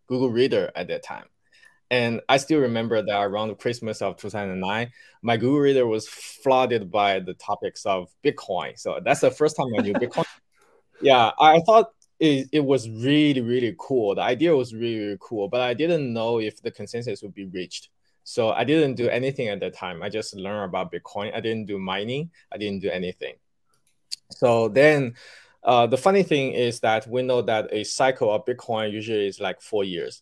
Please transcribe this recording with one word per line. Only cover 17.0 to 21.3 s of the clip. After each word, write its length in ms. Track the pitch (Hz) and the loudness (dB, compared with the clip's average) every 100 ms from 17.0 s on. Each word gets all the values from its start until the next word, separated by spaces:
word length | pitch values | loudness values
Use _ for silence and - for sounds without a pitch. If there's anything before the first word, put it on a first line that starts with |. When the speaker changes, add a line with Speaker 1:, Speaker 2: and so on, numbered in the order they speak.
| 120 101 | -8 -8
Speaker 1:
would 100 | 104 | -12
be 120 | 95 98 | -14 -10
reached. 440 | 92 90 - - _ _ _ | -10 -10 -12 -18 _ _ _
So 280 | - - 113 | -8 -2 0
I 120 | - | 0
didn't 340 | 120 156 143 120 | 2 2 2 0
do 120 | 117 | -2
anything 380 | 120 131 135 117 | 0 -2 -4 -6
at 120 | 98 | -4
that 120 | 92 | -8
time. 300 | - 92 85 | -8 -10 -8
I 60 | 101 | -6
just 260 | 107 107 101 | -6 -8 -10
learned 300 | 95 104 98 | -8 -6 -4
about 260 | 92 87 | -6 -6
Bitcoin. 440 | 87 - 104 104 | -10 -10 -8 -8